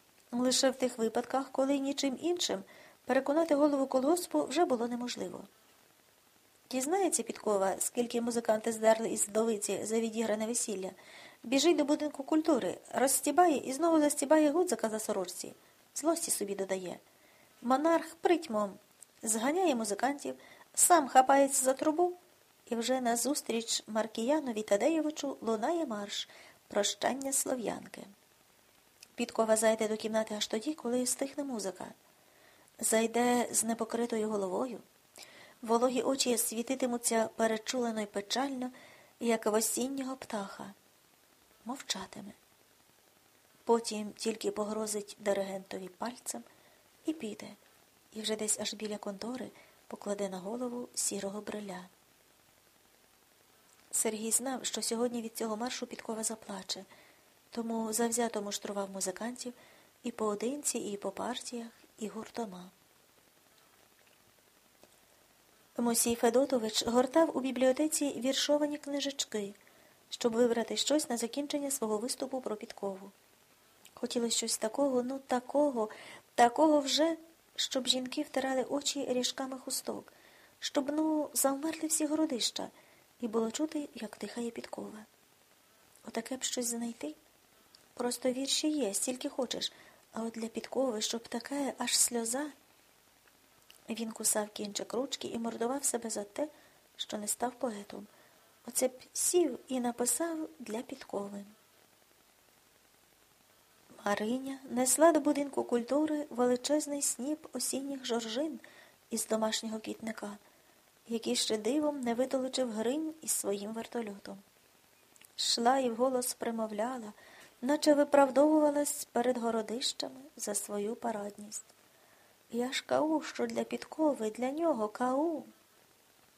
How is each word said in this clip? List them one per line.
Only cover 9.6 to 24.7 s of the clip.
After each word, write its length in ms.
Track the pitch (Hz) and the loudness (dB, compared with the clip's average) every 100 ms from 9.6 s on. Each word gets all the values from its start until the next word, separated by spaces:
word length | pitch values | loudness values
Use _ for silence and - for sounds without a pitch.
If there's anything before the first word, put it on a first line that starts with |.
| 208 190 | 0 -2
за 160 | 208 226 | 0 0
відігране 460 | 226 214 226 214 220 | 0 0 0 0 -2
весілля, 460 | 240 - 190 190 - - - - - | -2 -2 -4 -6 -10 -18 -20 -20 -12
біжить 340 | 233 269 320 302 | 0 4 6 6
до 80 | 285 | 4
будинку 380 | 302 294 - | 2 0 -4
культури, 540 | 269 311 311 262 185 - - | 2 2 4 4 2 -4 -4
розстібає 640 | - 269 - 294 285 359 269 | 2 2 2 2 6 6 6
і 160 | - | 0
знову 260 | 269 339 320 | 0 4 6
застібає 520 | 294 294 262 311 302 | 4 2 4 6 6
гудзика 380 | 311 359 220 226 | 4 2 0 -2
за 100 | 214 | -2
сорочці. 540 | - 202 180 - - - - _ _ - | -2 -2 -4 -8 -12 -14 -20 _ _ -4
Злості 360 | 302 330 - | 0 0 0
собі 240 | - 202 196 | -2 -2 -4
додає. 420 | 190 190 180 - - _ - - _ - | -2 -2 -4 -10 -16 _ -20 -20 _ -6
Монарх 540 | 240 262 320 330 320 - | 2 4 4 2 0 0
притьмом 520 | 381 320 320 214 202 202 _ - - _ | 4 4 2 -2 -2 -4 _ -20 -20 _
зганяє 520 | 226 220 247 339 359 240 | -2 0 2 2 4 2
музикантів, 600 | 220 202 247 285 - 254 - - - - | 0 0 0 0 -6 -10 -14 -20 -6 4
сам 320 | - 339 262 | 8 8 8
хапається 580 | 262 262 277 277 277 254 | 8 8 8 6 4 2
за 80 | |
трубу, 400 | 262 302 302 359 359 - _ _ _ - | 2 2 4 2 0 -14 _ _ _ -6
і 60 | 233 | -2
вже 260 | 233 262 | 0 0
назустріч 840 | 240 233 247 294 - 226 226 - - | 2 2 0 -2 0 -2 0 -4 -2
Маркіянові 760 | 214 220 - 226 311 269 214 | -2 -2 -2 2 2 0 -2
Тадеєвичу 760 | 214 | 2